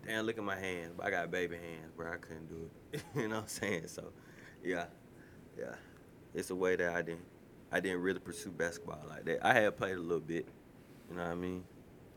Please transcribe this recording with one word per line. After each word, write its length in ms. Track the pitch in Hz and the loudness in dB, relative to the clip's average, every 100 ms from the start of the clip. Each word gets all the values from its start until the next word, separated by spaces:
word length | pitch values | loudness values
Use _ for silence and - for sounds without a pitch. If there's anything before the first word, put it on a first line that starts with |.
| 95 | 0
damn, 200 | 110 110 | 2 2
look 120 | 113 | 2
at 60 | |
my 120 | 101 95 | 0 2
hands. 380 | 95 90 82 87 | 0 0 -4 0
But 100 | 95 | 2
I 40 | |
got 200 | 92 85 | 4 4
baby 260 | 90 87 85 | 2 2 0
hands, 360 | 85 82 80 80 | -6 -8 -10 -6
bro. 160 | 82 | -4
I 40 | 85 | -4
couldn't 320 | - 80 80 | -6 -10 -8
do 220 | 82 80 - - | -8 -8 -10 -6
it." 100 | 147 - | -6 -2
<laughs> 60 | |
You 140 | 123 110 | -2 0
know 80 | 110 | 0
what 60 | |
I'm 60 | 104 | -2
saying? 380 | - 101 90 82 | -2 2 2 0
So, 240 | - 82 - - - - - | -8 -10 -12 -18 -16 -16 -6
yeah. 220 | 87 90 85 - - - - - - - | 0 0 -2 -8 -18 -18 -18 -18 -14 -8
Yeah. 160 | 60 60 - - - - - | -8 -8 -14 -18 -20 -20 -6
It's 160 | 85 92 | -4 -2
a 40 | 92 | 4
way 200 | 92 90 | 6 6
that 160 | 87 | 4
I 60 | 85 | 4
didn't, 220 | 82 85 90 - - - - | 0 -4 -8 -18 -20 -20 0
I 60 | 92 | 2
didn't 200 | 92 90 | 2 2
really 160 | 90 92 | 4 2
pursue 300 | 92 87 - | -2 -6 -6
basketball 520 | 80 85 82 - 78 76 | 0 0 0 -8 -8 -8
like 160 | 76 - | -4 0
that. 200 | 82 98 | 4 8
I 80 | |
had 220 | 123 104 - | 8 8 4
played 200 | 101 92 | 0 0
a 40 | |
little 200 | 85 85 | 2 2
bit. 260 | 76 82 - - - - - - - | 2 -2 -2 -12 -20 -20 -20 -20 -10
You 80 | 87 | -2
know 60 | |
what 80 | 85 | 0
I 40 | 87 | 0
mean? 280 | 90 92 92 - - - - | -2 -2 -6 -16 -20 -20 -18